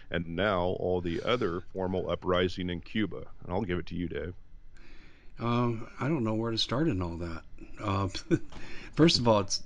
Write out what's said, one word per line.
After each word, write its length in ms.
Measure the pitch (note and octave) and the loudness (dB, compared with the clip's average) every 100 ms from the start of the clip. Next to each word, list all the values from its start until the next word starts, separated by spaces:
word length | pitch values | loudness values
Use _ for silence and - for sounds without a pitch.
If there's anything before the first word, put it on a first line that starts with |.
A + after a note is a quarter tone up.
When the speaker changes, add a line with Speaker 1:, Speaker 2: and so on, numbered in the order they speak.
| - | -4
Speaker 1:
and 180 | E2+ E2 E2+ | -2 -2 2
now 260 | G#2+ F#2 | 4 4
all 380 | F2+ - F2+ F2+ | 2 2 0 0
the 200 | F2 E2+ | 0 0
other 380 | - B2 G2+ F2 - | 2 2 2 -2 -4
formal 360 | F#2+ F#2 F#2 E2 | -2 0 0 0
uprising 600 | E2+ F#2 F2+ F#2 F2+ F2+ | -2 2 4 2 0 -4
in 100 | E2+ | -4
Cuba. 440 | - A2 G2 B1+ C#2 - | -4 -2 -2 -4 -10 -10
And 100 | - | -4
I'll 100 | F2+ | -2
give 160 | F2 F2+ | 0 -2
it 80 | D#2+ | -2
to 100 | E2+ | -4
you, 120 | E2 | -4
Dave. 260 | C#2+ D#2 - - - - - - - - - - - | -4 -6 -8 -12 -14 -14 -12 -12 -12 -14 -16 -14 -4
Speaker 2:
Um, 480 | A#2 A#2+ A#2+ A2+ G2 - | 0 2 2 0 -4 -4
I 80 | B2+ | 0
don't 140 | D#3+ | 2
know 100 | A2 | 2
where 160 | A2 A2+ | 0 0
to 60 | A2 | 0
start 280 | - A#2+ E3 | 0 2 2
in 120 | F#2+ | 2
all 140 | E2+ E2+ | 0 -2
that. 260 | E2+ D#2+ - - - - | -4 -6 -8 -12 -10 -6
Uh, 260 | G#2+ G2 F#2+ - - | 0 2 0 -2 0
<laughs> 640 | E3+ - - - - - | 0 0 -4 -4 -4 0
first 240 | - E3 D3 | 6 6 8
of 80 | A#2 | 6
all, 140 | G#2 | 6
it's 220 | F#2+ - | 4 -2